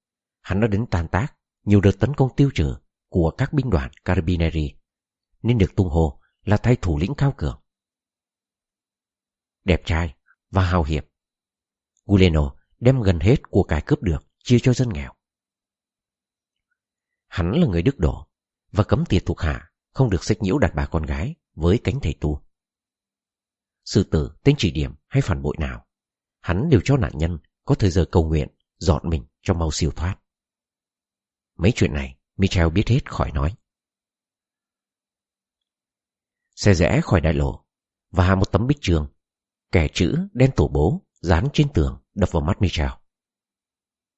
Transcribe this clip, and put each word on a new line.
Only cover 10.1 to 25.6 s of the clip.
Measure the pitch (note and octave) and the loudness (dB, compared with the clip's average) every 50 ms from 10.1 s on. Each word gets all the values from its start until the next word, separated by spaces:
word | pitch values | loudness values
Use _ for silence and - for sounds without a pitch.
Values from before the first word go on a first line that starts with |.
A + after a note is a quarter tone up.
| - _ _ _ _ _ _ - | -8 _ _ _ _ _ _ -6
và | - F#2+ F#2 | -2 -2 0
hào | E2+ F2+ F2+ D2+ | 2 2 0 0
hiệp, | D2 D#2 C#2+ - _ _ _ _ _ _ _ _ _ _ _ _ _ _ _ _ _ _ _ _ | 0 -2 -4 -6 _ _ _ _ _ _ _ _ _ _ _ _ _ _ _ _ _ _ _ _
Giuliano | - G2 F#2+ F#2 F2 D#2 D#2 C#2+ C2+ - - _ _ _ - | 2 4 4 4 4 4 2 0 0 -4 -10 _ _ _ 0
đem | A2+ B2 C3+ B2+ | 2 2 2 2
gần | G#2 F#2+ F2+ D#2 | 2 0 0 2
hết | D2+ G#2 A2+ - - - | 4 2 2 2 0 0
của | - G2+ | 0 0
cải | E2+ - D#2+ D2 - | 0 2 -2 -4 -2
cướp | - - - | -2 -2 -2
được | - F2 D2+ - - _ _ _ | -2 -2 -4 -4 -6 _ _ _
chia | - - B2 A#2 | -2 0 2 2
cho | - B2+ | 4 2
dân | B2 - B2+ A#2+ | 0 0 -2 -4
nghèo. | F#2 C#2+ C2+ - - _ _ _ _ _ _ _ _ _ _ _ _ _ _ _ _ _ _ _ _ _ _ _ _ _ _ _ _ _ _ _ _ _ _ _ _ _ _ _ _ _ _ | -4 -8 -10 -12 -16 _ _ _ _ _ _ _ _ _ _ _ _ _ _ _ _ _ _ _ _ _ _ _ _ _ _ _ _ _ _ _ _ _ _ _ _ _ _ _ _ _ _
Hắn | _ - - E2 F2 | _ -6 -4 -2 -2
là | A2 F3 F3 | 0 0 0
người | A2+ E2+ E2+ | 2 0 0
đức | F2 C3 - - | 0 0 0 0
độ | - - - - - _ _ _ _ _ _ _ _ _ | 0 0 0 -2 -10 _ _ _ _ _ _ _ _ _
và | - G#2+ - | 0 0 0
cấm | - G#2 B2+ E3+ | 2 2 -2 0
tiệt | - - F2 - | 0 -2 -2 -2
thuộc | - E2 - | -2 -6 -4
hạ | - D#2 C2+ A#1+ - _ _ _ _ _ | -4 -4 -4 -6 -8 _ _ _ _ _
không | - - C3+ A#2 | -2 0 0 2
được | F#2 D#2 - | 0 -2 0
xích | - A2 - | -2 -2 0
nhiễu | G#2+ F#2 F#2+ D3+ | 0 0 0 2
đàn | G#2+ E2+ - | 0 0 0
bà | D2 C#2 | -2 -4
con | - - D#2+ | -2 -4 -4
gái | D#2 - C#2+ C#2 E2 C#3+ E3+ _ _ _ - | -4 -4 -6 -6 -6 -8 -10 _ _ _ -8
với | D2+ D#2 F2 G2 B2 - | -2 0 2 2 2 0
cánh | - B2+ C#3 | -4 -4 -4
thầy | - E2 C#2 - | -4 -6 -4 -4
tu. | - D2+ D2 - - _ _ _ _ _ _ _ _ _ _ _ _ _ _ _ _ _ _ _ _ _ _ _ _ _ _ _ - | -4 -4 -4 -6 -10 _ _ _ _ _ _ _ _ _ _ _ _ _ _ _ _ _ _ _ _ _ _ _ _ _ _ _ -8
Sư | - - G#2 F#2 - | -2 0 0 0 2
tử, | - D#2+ D2 A#2 - _ | 0 -2 -2 -4 -6 _
tên | - C#3+ D3 - | 2 2 2 2
chỉ | - E2+ | 0 -2
điểm | C2+ D#2 C#2+ B1 - - _ | -2 -2 -6 -6 -8 -14 _
hay | _ - C3+ | _ -2 -2
phản | - - E2 C2+ | 0 -2 -2 -4
bội | C#2 D2 - | -4 -6 -4
nào, | - | -4